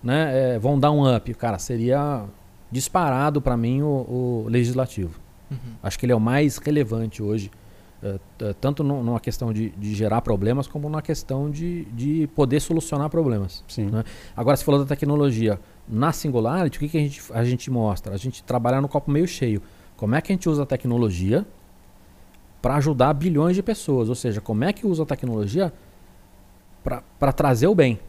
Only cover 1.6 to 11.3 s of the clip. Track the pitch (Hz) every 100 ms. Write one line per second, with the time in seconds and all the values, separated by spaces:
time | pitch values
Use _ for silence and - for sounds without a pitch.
1.6 | - 120 117 135 147 135 101 - - -
2.6 | - 123 139 190 160 131 147 147 135 120
3.6 | 117 131 151 139 - 123 123 120 110 120
4.6 | 120 127 127 - 87 - - - - 135
5.6 | 123 113 98 - 127 120 110 135 147 -
6.6 | - 151 117 113 113 - 107 110 101 -
7.6 | - - - - 101 98 - - 107 95
8.6 | 131 143 143 139 117 117 - - 117 107
9.6 | 110 92 104 104 110 110 - 101 104 131
10.6 | 135 156 147 156 151 151 -